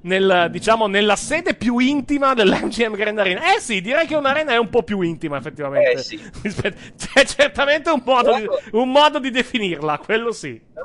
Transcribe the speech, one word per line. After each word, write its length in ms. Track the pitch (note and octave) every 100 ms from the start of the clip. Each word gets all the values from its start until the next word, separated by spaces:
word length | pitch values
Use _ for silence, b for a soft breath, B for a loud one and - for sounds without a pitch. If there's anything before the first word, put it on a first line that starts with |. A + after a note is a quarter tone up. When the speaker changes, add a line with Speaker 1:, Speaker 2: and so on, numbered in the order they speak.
Speaker 1:
nel, 460 | F3 F#3+ F#3+ F3+ E3+
diciamo, 360 | E3+ - A3 G#3+
nella 300 | G3 G#3 G3
sede 360 | - D#4 E4
più 220 | C4 G#3+ A#3+
intima 540 | B3+ D4 B3 C#4+ C4+
dell'M 360 | B3+ F#3+ - G#3+
G 180 | G#3+ A3+
M 60 |
Grand 240 | G#3 G#3+ G#3+
Arena". 360 | F#3+ F#3 E4
Eh 60 | G#4
sì, 220 | - G3+
direi 240 | F3+ C#4+ E4
che 80 |
un'arena 380 | D4+ C4+ D4 D#4
è 40 | A#3
un 140 | A3+
po' 120 | A#3
più 200 | - G3+
intima, 340 | E3+ D#3+ D#3+ C#3+
effettivamente. 540 | D3+ C#3+ C#3 C#3 C#3
Speaker 2:
Eh 80 | B2+
sì. 200 | B2+ - G3+
Speaker 1:
<laughs> 80 | -
Rispet-, 520 | G#3+ - G#3 - - -
c'è 300 | - C4+ C4+
certamente 640 | - C#4+ D4 C#4+ D#4 D#4+
un 100 | D4 B3
modo 260 | B3+ B3
di, 80 | A#3+
Speaker 2:
Tra 80 | G3+
l'altro 260 | F#3 - G#3+
Speaker 1:
un 100 | B3+
modo 280 | C4+ D4+ D4
di 120 | C4
definirla, 680 | B3 - B3 G3 D3+ D3+ D3
quello 340 | - A3 A#3
sì. 260 | G#3+ D3+ A2+ _
Speaker 2:
Tra 80 | -